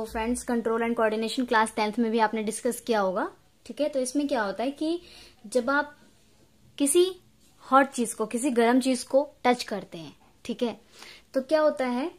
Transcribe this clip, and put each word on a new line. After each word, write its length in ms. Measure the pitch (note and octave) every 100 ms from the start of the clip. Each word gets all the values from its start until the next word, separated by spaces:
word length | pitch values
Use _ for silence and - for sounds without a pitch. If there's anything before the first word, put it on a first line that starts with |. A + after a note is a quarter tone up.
| A3
फ्रेंड्स, 400 | A#3 A3+ B3 -
control 380 | A#3 A3+ A3+
and 120 | A#3 A#3
coordination 500 | A3 A3 A3+ C4 B3
क्लास 260 | A3 A3 -
टेंथ 180 | G#3+ G#3
में 100 | A3+
भी 80 | A3+
आपने 240 | G#3+ A3
डिस्कस 360 | G#3+ G#3+ A#3+ A3+ -
किया 120 | A3
होगा, 280 | F#3+ F#3 F4 - _ _ -
ठीक 160 | A#3+
है। 80 | D4
तो 100 | C#4
इसमें 280 | B3+ C#4+ C#4+
क्या 160 | C4
होता 200 | G3+ F#3+
है 80 | B3
कि 300 | C#4+ D#4 F4 - - - _ G#3
जब 240 | B3 A#3
आप 240 | C#4+ D4 - _ _ _ _ _ _ _ -
किसी 260 | C#4+ F4 F#4 F#4 _ _ _ _ -
हॉट 220 | C4+ C4+
चीज 260 | - A3
को, 120 | - G#3+
किसी 260 | A#3+ C#4
गर्म 280 | A#3 A#3 B3+
चीज 220 | C4 B3
को 240 | - C4+ C#4+ - B3
टच 180 | B3
करते 340 | - G3+ F#3 E3+
हैं, 180 | D#3 - _ _ -
ठीक 180 | G#3
है, 160 | A#3+ - _ - - - _
तो 80 | C4+
क्या 200 | B3+ D#4
होता 240 | D4+ D4 B3+
है 220 | B3 E4